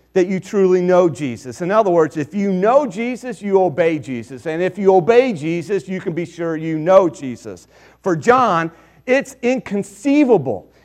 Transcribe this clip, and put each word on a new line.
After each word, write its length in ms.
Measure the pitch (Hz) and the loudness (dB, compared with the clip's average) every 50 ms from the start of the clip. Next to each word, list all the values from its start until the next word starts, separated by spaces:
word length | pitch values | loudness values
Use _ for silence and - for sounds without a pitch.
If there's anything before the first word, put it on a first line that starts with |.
| _ _ | _ _
that 140 | - 190 180 190 | 0 0 0 0
you 100 | 190 180 | -2 -6
truly 440 | - - - 196 190 180 185 185 | -6 -4 0 2 4 4 4 2
know 260 | 180 175 185 180 180 170 | 2 4 4 4 4 2
Jesus. 540 | 135 151 151 127 117 110 - 127 117 - | 0 -4 -8 -8 -8 -10 -12 -14 -12 -8
In 80 | 175 175 | -6 0
other 200 | 202 220 220 190 | 0 2 2 2
words, 280 | 175 170 156 147 - 156 | 2 2 2 0 -2 -8
if 160 | 143 - 190 | -8 -6 -4
you 180 | 208 196 202 | -4 -4 -2
know 340 | 185 180 190 220 262 285 302 | -2 0 0 2 2 2 2
Jesus, 540 | 226 165 208 233 247 254 - 247 254 202 - | 0 -6 -6 -6 -6 -6 -8 -10 -12 -12 -10
you 200 | 196 202 190 190 | -6 0 2 2
obey 380 | 185 175 135 180 165 165 165 143 | 2 2 0 0 0 0 0 -2
Jesus. 480 | 117 131 127 117 113 120 135 120 - | -6 -8 -10 -10 -10 -12 -16 -12 -8
And 160 | 165 156 165 | -8 -4 -2
if 140 | 180 180 180 | -2 -4 -2
you 180 | 208 196 190 190 | 0 2 4 4
obey 380 | 185 151 220 233 247 269 262 | 4 4 4 4 4 4 2
Jesus, 560 | 202 139 147 160 170 170 - 190 202 190 185 185 | -2 -4 -4 -4 -4 -6 -4 -4 -6 -6 -6 -6
you 140 | 185 180 | -10 -8
can 100 | - 196 | -8 -6
be 140 | 156 170 170 | -6 -6 -8
sure 280 | - - 165 170 165 160 | -10 -8 -8 -6 -6 -6
you 240 | 156 160 160 160 156 | -6 -4 -6 -4 -4
know 300 | 151 185 190 190 185 165 | 0 4 4 4 4 2
Jesus. 580 | - - 139 127 117 - - 107 92 87 _ _ _ _ _ - _ _ | -4 -8 -12 -12 -12 -12 -14 -18 -18 -18 _ _ _ _ _ -20 _ _
For 120 | - 190 170 | -4 -4 -4
John, 560 | 151 - 226 247 262 247 214 170 165 165 165 - _ _ _ _ _ - | -2 2 2 4 4 4 2 0 0 -2 -4 -10 _ _ _ _ _ -2
it's 300 | 247 254 277 269 - - - | 0 0 0 0 -4 -12 -4
inconceivable. 1300 | - 240 262 226 - - 202 202 196 - - - - 285 277 294 294 247 226 170 123 131 104 87 - _ _ _ | -2 -2 -2 -2 -4 -6 -6 -6 -6 -6 -12 -6 -2 0 2 4 4 4 4 2 2 -2 -8 -8 -10 _ _ _